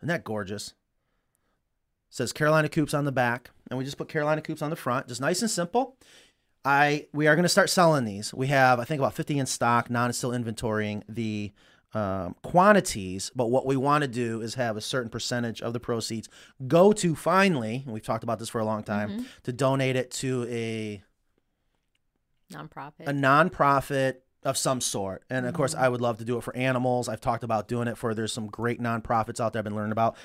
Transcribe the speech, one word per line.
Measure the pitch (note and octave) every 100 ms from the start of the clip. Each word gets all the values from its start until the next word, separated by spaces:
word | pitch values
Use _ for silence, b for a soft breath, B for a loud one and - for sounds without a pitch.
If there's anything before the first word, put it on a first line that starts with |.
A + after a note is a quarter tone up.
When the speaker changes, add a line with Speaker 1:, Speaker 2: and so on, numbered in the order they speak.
Speaker 1:
Isn't | -
that | E3
gorgeous? | G#2 G#2+ F#2+ G#2 - - _ _ _ _ _ _ _ _ _ _ _ _ _
Says | - A#2
Carolina | - D3+ D#3 D3+
Coops | E3 D3
on | D3 C#3+
the |
back, | B2+ A#2+ B2 - _ -
and | B2+
we |
just | C3+ C#3+
put | D#3
Carolina | D#3+ D3 D#3
Coops | - D#3
on | D3+
the | E3
front. | B2+ B2+ -
Just | A#2+
nice | C#3 F3+
and | A3
simple. | - E3+ A#3 C4 - b b b b b _ C3+
I, | C#3 D3 D3 -
we | D3 D3+
are |
gonna | D#3 F3
start | G3+ F3+
selling | F#3+ E3+ D3
these. | A2+ G2+ G#2+
We | - C3+
have, | C#3 B2+ B2
I |
think, | A#2 D3+
about | C3+
fifty | - D#3 C#3+
in | C3
stock. | - A#2+ A#2+ A#2
Nan | A#2+ B2
is | A#2
still | B2+
inventorying | B2 A2+ A2 A#2 G#2+ G#2 G#2 -
the, | A2 A2 G#2 G#2 b b b b
um, | A2 G2 F#2+ F2+ -
quantities, | - E3+ G3 G3+ - A2+ F#2 F#2+ -
but | B2+ A#2
what | B2+ C3
we | C#3
wanna | C#3 D3 C#3
do | A#2 A#2 A2+
is | A2+
have | C3 A#2+ G#2+
a |
certain | - C3 A2+
percentage | A2+ - B2 A#2 A2
of | A2+
the | A#2
proceeds | - A#2 - A2+ - B B B B2+
go | E3 G3+
to | G#3+ F3 D3
finally, | D#3+ F#3 G3 D3+ A2 B2 C#3
and |
we've | G#2+
talked | - A2+
about | A#2 G#2+
this | A2+
for | A#2
a | A2
long | G#2+
time, | G#2+ G#2 G#2
Speaker 2:
Mm-hmm. | A#3 B3+ B
Speaker 1:
to | -
donate | B2 C3+ C3+ C3 B2+
it | B2
to | - C3 B2+ A#2
a | A#2 A2+ A2 G#2+ G2+ - _ _ _ _ _ _ _ _ _ _ _ _ _ _
Speaker 2:
Nonprofit. | D3+ D3+ - C#3 - E3
Speaker 1:
a |
nonprofit | C#3+ C3+ C#3+ F3 - C#3 C#3 - C#3 C3 B2+ _ _
of | C3+ C3
some | C#3+ B2+
sort. | - A#2 G2 F#2 -
And | C3 B2
of |
course, | E3+ C3
Speaker 2:
Mm-hmm. | -
Speaker 1:
I | C3
would | B2
love | A#2+ A2+
to |
do | A#2 A#2
it |
for | -
animals. | B2 C3 B2 B2+ B2 A#2
I've | A2
talked | C3 A#2
about | A#2 A2 -
doing | A#2+ A#2+
it | G#2+
for, | A#2
there's | A2 G#2+
some | - G#2+
great | - A#2 A2+
nonprofits | A#2+ A2+ - A#2 A2 -
out | A2+
there | A2
I've |
been | G#2+
learning | G#2 G#2+
about, | A2 A#2 B